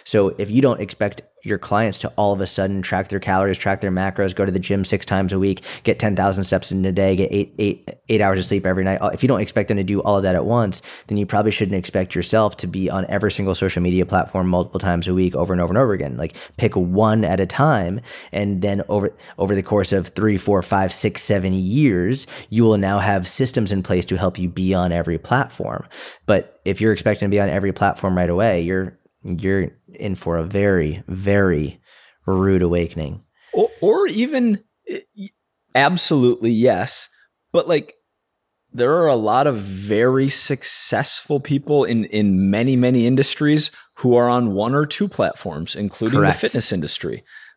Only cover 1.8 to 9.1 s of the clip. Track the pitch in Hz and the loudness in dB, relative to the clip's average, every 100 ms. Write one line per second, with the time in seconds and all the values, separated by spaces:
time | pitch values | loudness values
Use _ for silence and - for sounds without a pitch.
1.8 | 113 95 - - 104 98 95 - 95 98 | 0 -4 -6 -2 0 0 -2 -2 -2 -2
2.8 | 90 92 95 98 95 95 98 92 - 95 | -4 -4 -4 -6 -2 0 0 0 -2 -2
3.8 | 98 92 95 92 98 92 98 92 90 101 | -2 -2 -2 -2 -4 0 -2 -2 -2 -2
4.8 | 92 98 - 98 95 95 98 95 - - | 0 -4 -2 -2 0 0 0 -2 -8 -8
5.8 | - - 110 95 98 95 92 95 - 95 | -2 0 0 0 0 0 0 -2 -2 -2
6.8 | 95 92 95 95 95 101 98 - 104 - | 0 2 2 2 2 0 -2 -2 -4 -4
7.8 | - - - 110 101 95 90 101 95 92 | -10 -14 -2 2 2 0 0 0 0 0
8.8 | 95 95 95 | 0 0 -2